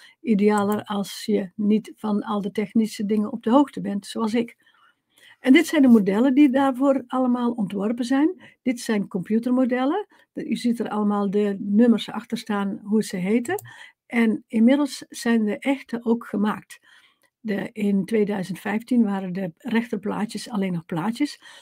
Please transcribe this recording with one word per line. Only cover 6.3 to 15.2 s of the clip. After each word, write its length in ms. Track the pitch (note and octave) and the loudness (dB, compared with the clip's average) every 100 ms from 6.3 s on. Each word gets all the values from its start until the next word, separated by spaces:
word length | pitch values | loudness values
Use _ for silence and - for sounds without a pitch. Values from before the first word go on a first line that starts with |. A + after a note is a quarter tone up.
die 160 | C4 D4 | 6 4
daarvoor 540 | C4 C#4 B3 C#4 C#4 - | 4 0 2 2 2 0
allemaal 440 | B3+ B3+ A#3+ A#3+ | -2 0 0 0
ontworpen 540 | A#3+ F#3 G3 G#3 A#3+ | -2 -4 -2 -4 -2
zijn. 380 | B3 C4+ D#4+ F#4 - _ | 0 2 2 -2 -14 _
Dit 180 | B3 A#3+ | -6 -4
zijn 280 | - G#3 G3 | -2 -2 -2
computermodellen. 960 | F#3+ E3 A3 B3 B3+ B3+ B3 C4 F#4 G#4 _ _ | -6 -2 -2 0 0 2 0 0 -2 -6 _ _
De, 160 | - - | -10 -6
u 80 | A#3 | -2
ziet 220 | A#3+ A#3 | -2 -2
er 100 | A#3 | -4
allemaal 420 | G#3+ G#3 G#3 G3+ | -2 0 0 0
de 260 | G#3 G#3 G3 | 0 0 -2
nummers 520 | G3+ G#3 A#3+ G#3 - | 0 4 6 4 0
achter 280 | G#3+ - A3+ | -10 -8 -8
staan, 420 | - G3+ G3 - | -4 -4 -4 -6
hoe 180 | G3+ G#3+ | -2 0
ze 140 | G#3 F#3 | 0 -2
heten. 460 | F3+ A#3 B3 G#4 - - - _ - | 0 0 0 -6 -8 -20 -20 _ -6
En 380 | A#3 A3+ - - | 0 2 0 -2
inmiddels 580 | A3 A#3 C#4+ C#4+ - - | 2 4 4 2 -6 -16
zijn 360 | - | -6